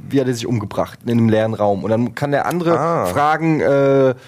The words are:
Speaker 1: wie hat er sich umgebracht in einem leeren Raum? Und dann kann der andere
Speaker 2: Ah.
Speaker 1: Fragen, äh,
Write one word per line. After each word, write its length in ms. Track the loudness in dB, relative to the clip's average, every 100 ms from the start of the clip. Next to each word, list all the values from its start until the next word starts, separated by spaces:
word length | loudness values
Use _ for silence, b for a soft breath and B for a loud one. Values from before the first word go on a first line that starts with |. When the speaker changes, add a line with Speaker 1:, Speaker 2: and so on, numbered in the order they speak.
| -4
Speaker 1:
wie 120 | 0
hat 60 | 0
er 60 |
sich 100 | -2
umgebracht 540 | -2 -4 -4 -4 -6 -6
in 60 | -2
einem 160 | 2 4
leeren 260 | 2 0
Raum? 280 | 0 0 0
Und 60 | 0
dann 240 | 0 -2
kann 160 | -4 -2
der 140 | -2
andere 320 | -2 -2 0 0
Speaker 2:
Ah. 260 | 0 -2 -2
Speaker 1:
Fragen, 540 | 0 0 0 0 0
äh, 520 | 2 2 2 4 2 0